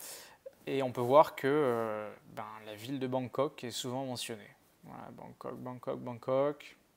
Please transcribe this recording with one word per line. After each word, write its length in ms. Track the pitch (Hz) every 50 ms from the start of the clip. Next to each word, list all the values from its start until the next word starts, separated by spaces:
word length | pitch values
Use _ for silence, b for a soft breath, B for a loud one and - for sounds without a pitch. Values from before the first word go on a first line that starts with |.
| B B B B B B B B B - - - -
Et 160 | - 139 135 135
on 80 | 127
peut 80 | 113 127
voir 360 | 123 120 131 147 160 - -
que, 120 | - - 135
euh, 640 | 143 151 151 127 120 117 113 110 107 107 107 104 101 - - -
ben, 120 | - - 110 107 107 110 110
la 80 | 107 107
ville 260 | 104 110 123 143 135
de 60 | 131 131
Bangkok 560 | 127 131 127 117 - - 135 156 - - -
est 80 | 120
souvent 320 | 107 - - 127 123 131 139
mentionnée. 460 | 131 123 117 - - 117 104 101 - - _ _ _ _ _ -
Voilà, 220 | 147 131 123 - -
Bangkok, 440 | - - - - 120 - - 127 123
Bangkok, 440 | 127 127 127 127 123 - 135 135 131
Bangkok, 800 | 127 123 123 113 - - 131 131 139 147 151 - - - - - _ _ _